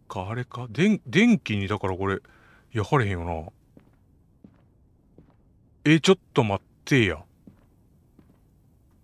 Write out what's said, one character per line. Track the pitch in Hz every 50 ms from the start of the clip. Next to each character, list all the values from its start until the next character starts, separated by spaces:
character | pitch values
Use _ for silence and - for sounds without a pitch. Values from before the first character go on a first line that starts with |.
| _
か | _ - 98 92 98
あ | 113
れ | 123 123
か？ | - - 120 123 123
電-、 | 104 135 175 214 214 - -
電 | 127 110 165 226 240 226 165
気 | - - 110
に | 101 98
だ | 95 104 101
か | -
ら | 95 92
こ | 87 98 95
れ、 | 98 95 - - _ _ _ _ _ _ _ _ -
焼 | 113 101 -
か | 151 143
れ | 117
へ | 98
ん |
よ | 95 87 85
な。 | 87 85 80 82 - _ _ _ _ _ - _ _ _ _ _ _ _ _ _ _ _ _ - - _ _ _ _ _ _ _ _ _ _ _ _ _ - _ _ _ _ _ _ _ _ _ _ _ _ _ 147
え、 | 156 160
ち | - -
ょ |
っ | 190 - _ _ _
と | - 120
待 | 104 98 95
っ | - _ _ _ _
て | - 147 131 110
や。 | 92 80 76 - _ _ _ _ - - _ _ _ _ _ _ _ _ _ _ _ _ - _ _ _ _ _ _ _ _ _ _ _ _ _ _ _ _